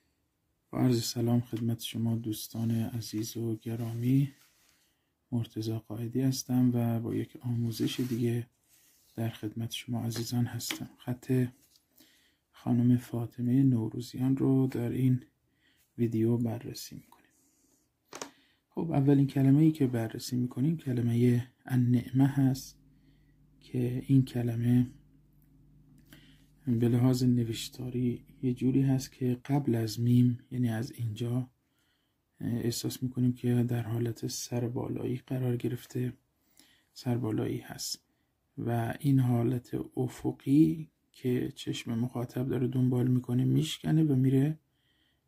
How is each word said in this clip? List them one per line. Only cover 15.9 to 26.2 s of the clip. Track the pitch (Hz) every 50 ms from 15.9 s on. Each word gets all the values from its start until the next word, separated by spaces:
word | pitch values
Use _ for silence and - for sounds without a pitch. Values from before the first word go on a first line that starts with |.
| _ -
ویدیو | 120 113 113 110 110 113 120 120
بررسی | 123 117 113 117 - - - - - - -
می‌کنیم. | - - _ - _ _ _ _ _ _ _ _ _ _ _ _ _ _ _ _ _ _ _ - - - - - _ _ _ _ _ _ _
خب، | _ - - 165
اولین | 151 139 135 139 143 135 139 135
کلمه‌ای | - 139 135 135 135 143 156 160
که | 156 - 143 123
بررسی | 123 117 113 110 - 127 - - 123
می‌کنیم | 123 123 123 - - 123 156 170 160
کلمهٔ | - 139 123 123 120 120 117 117 120 123 123 120 120 - _ _ _
النعمه | - 131 127 123 120 123 120 - - - 131 135 139
هست | 139 139 135 131 131 135 - - - _ _ _ _ _ _ _ _ _ _ _ _ _ _ _ _ _
که | - - - 127 123 120 123 127 127 -
این | 135 135 127
کلمه | - - 123 120 120 117 117 117 120 123 123 123 123 - - _ _ _ _ _ _ _ _ _ _ _ _ _ _ _ _ _ _ - - - _ - -